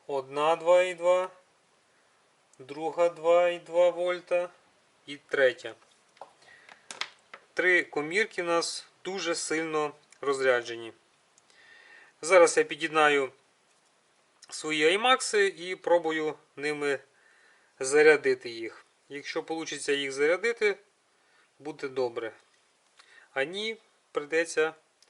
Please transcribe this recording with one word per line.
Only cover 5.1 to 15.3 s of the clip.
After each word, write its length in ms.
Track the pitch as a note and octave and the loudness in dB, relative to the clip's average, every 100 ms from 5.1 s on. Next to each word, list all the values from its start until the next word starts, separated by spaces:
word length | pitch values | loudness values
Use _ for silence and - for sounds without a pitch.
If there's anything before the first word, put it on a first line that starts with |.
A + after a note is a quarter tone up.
| C#3+ | -18
третя. 580 | _ C#3 C3 A#2+ A#2 A2 _ _ _ _ - _ _ - - - _ - - - _ - _ | _ 2 2 2 -10 -16 _ _ _ _ -20 _ _ -20 -20 -20 _ -14 -12 -14 _ -20 _
Три 300 | - F3 F3+ | -2 2 2
комірки 580 | C#3+ D3+ D3+ F3+ A3 - | 0 -6 -4 -2 -2 -4
у 40 | F3 | -2
нас 420 | E3+ D3+ - - _ | -2 -2 -8 -16 _
дуже 320 | F3+ F#3+ E3 E3 | -10 -6 -4 -6
сильно 580 | - D#3 E3 D#3 D3+ - _ - | -4 -4 -4 -4 -4 -8 _ -10
розряджені. 720 | C3+ C3+ C3 B2 A#2 A#2 A2+ - _ _ _ _ _ _ - - - - - _ | -4 0 2 0 -2 -12 -14 -18 _ _ _ _ _ _ -20 -20 -20 -20 -20 _
Зараз 360 | D#3 F#3 E3 - | 4 6 8 6
я 60 | |
під'єднаю 680 | D#3 D3+ D#3+ D#3 D3+ C#3+ C3 - _ _ _ _ _ _ _ _ _ _ - | 0 -4 -2 2 4 4 0 -8 _ _ _ _ _ _ _ _ _ _ -18
свої 380 | - D#3 D#3 D#3 | -12 -6 2 2
аймакси 600 | G3 B3 B3+ - | 2 2 0 0